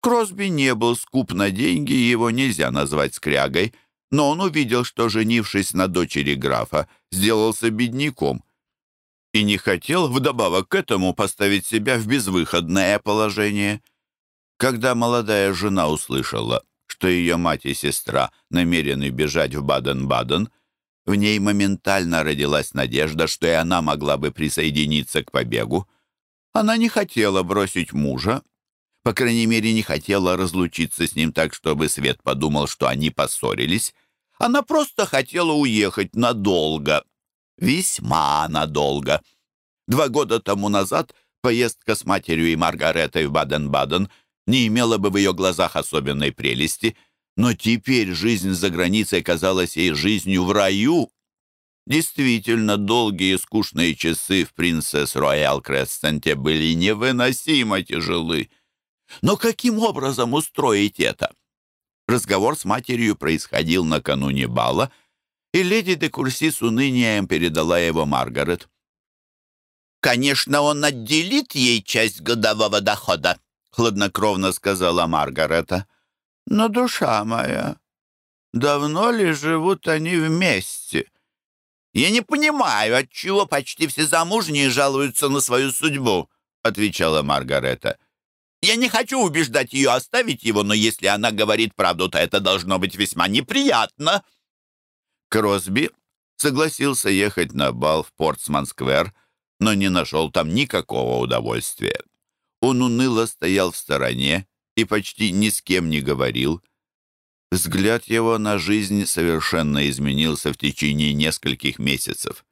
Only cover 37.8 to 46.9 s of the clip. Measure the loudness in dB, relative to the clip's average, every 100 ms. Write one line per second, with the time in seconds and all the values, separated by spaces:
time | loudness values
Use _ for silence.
37.8 | -2 -4 -2 0 2 0 0 -2 -2 -2
38.8 | -2 -2 0 -2 _ _ _ _ _ _
39.8 | -2 0 2 0 0 -2 -2 -2 0 0
40.8 | 0 -2 -4 _ _ _ 0 2 0 -2
41.8 | -4 -4 -2 -4 0 0 2 2 0 0
42.8 | 0 0 0 0 0 0 -2 -2 -2 -2
43.8 | 0 -2 -4 _ _ _ -2 0 2 2
44.8 | 2 2 0 2 2 2 0 2 0 -2
45.8 | -2 -2 -2 -2 -2 -2 -4 -2 -2 -2
46.8 | -4